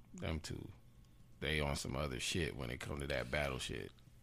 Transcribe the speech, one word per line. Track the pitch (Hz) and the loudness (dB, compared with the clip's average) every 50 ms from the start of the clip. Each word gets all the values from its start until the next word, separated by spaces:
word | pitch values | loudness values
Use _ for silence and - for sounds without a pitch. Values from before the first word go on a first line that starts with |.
| - - - - | -16 -12 -8 -2
Them | 92 87 80 78 - | 0 2 2 2 0
two, | - - - - - - - - - - - - - - - - - - - | -2 -4 -4 -6 -8 -10 -12 -16 -18 -18 -18 -18 -18 -18 -18 -18 -16 -8 -2
they | - 71 78 76 | 2 4 4 4
on | 73 71 71 | 4 4 2
some | - - - 62 | 2 0 0 2
other | 67 76 71 64 60 | 2 2 2 0 0
shit | - - - 95 80 64 50 | 0 2 4 4 4 2 2
when | 64 65 58 | -2 -2 -2
it | 62 - | -2 -2
come | - - 73 71 | -2 -2 -2 -2
to | 69 | 0
that | 69 71 64 60 62 | 2 2 2 2 2
battle | 69 76 71 69 64 60 | 2 2 4 4 2 0
shit. | - - - 55 50 50 - - - - - - | 0 -2 -2 -4 -4 -6 -10 -14 -20 -20 -12 0